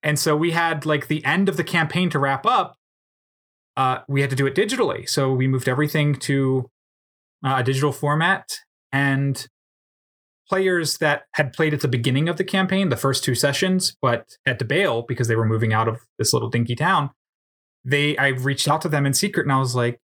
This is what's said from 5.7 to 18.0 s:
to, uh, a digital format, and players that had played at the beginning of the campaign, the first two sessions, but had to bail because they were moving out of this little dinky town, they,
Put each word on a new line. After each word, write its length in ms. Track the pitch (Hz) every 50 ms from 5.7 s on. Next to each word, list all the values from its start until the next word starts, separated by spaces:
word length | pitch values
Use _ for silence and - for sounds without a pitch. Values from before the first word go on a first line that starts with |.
| 127 135 151 147 - 156 147 147 143
to, 520 | 131 - - 139 139 135 131 131 131 127 - _ _ _ _ _ _ _ _ _ _ _ _ _ _ -
uh, 120 | 127 135 131
a 40 |
digital 300 | 123 127 135 131 143 147
format, 640 | 123 - - 143 147 156 165 180 190 - - - - - _ _ _ _ _ _
and 560 | - 135 139 139 135 135 139 139 135 - - - _ _ _ _ _ _ _ _ _ _ _ _ _ _ _ _ _ _ _ _
players 500 | 190 190 190 190 180 175 160 147 - -
that 260 | 165 151 147 - - _ -
had 180 | - 147 131
played 200 | - - 160 156 147
at 60 | 139
the 80 | - 131
beginning 400 | 120 120 117 135 127 135 156 165
of 80 | 175 156
the 60 | 190
campaign, 440 | 185 - 190 190 185 190 190 196 175
the 80 | 123
first 260 | - - 135 131 -
two 120 | - - 123
sessions, 640 | - - 143 139 - 190 185 185 185 180 - - _
but 340 | - 127 120 120 - _ - _ _
had 120 | 139 123 -
to 60 | 127
bail 380 | 113 139 175 202 165 120 117
because 260 | 117 - 127 - 120 110
they 80 | 113
were 100 | 113 113
moving 260 | 107 110 110 117 113
out 140 | 110 110 110 113
of 120 | 110 117 _ _ _ -
this 140 | 113 -
little 180 | - 120 113 117
dinky 240 | 113 120 120 117 120
town, 360 | 117 147 175 190 165 139 131 - _ _ _ _ _ _ _ _ _ _ _ _ _ _
they, 320 | 127 139 143